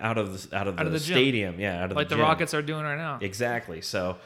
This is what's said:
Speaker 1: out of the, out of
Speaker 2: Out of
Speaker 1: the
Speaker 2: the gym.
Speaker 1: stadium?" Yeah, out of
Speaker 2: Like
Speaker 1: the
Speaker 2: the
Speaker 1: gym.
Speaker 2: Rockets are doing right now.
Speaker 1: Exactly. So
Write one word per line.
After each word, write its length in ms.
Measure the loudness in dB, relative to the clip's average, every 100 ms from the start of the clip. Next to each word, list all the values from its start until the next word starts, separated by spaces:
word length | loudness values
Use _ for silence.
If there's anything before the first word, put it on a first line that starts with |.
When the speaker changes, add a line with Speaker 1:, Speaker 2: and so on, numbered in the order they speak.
Speaker 1:
out 160 | 0 0
of 320 | 0 -4 -6
the, 60 | -4
out 100 | -2
of 100 | 0
Speaker 2:
Out 80 | 0
of 40 |
Speaker 1:
the 80 | 0
Speaker 2:
the 60 | 2
gym. 100 | 4
Speaker 1:
stadium?" 440 | 6 4 0 -2
Yeah, 220 | -2 0
out 80 | -2
of 40 | 0
Speaker 2:
Like 120 | 0
Speaker 1:
the 60 | 4
Speaker 2:
the 40 |
Speaker 1:
gym. 60 | 4
Speaker 2:
Rockets 260 | 4 0
are 80 | -2
doing 220 | -2 -4
right 140 | -4 -4
now. 200 | -4 -4
Speaker 1:
Exactly. 580 | -6 -2 0 -2 -4 -8
So 360 | -4 -2 -2 -4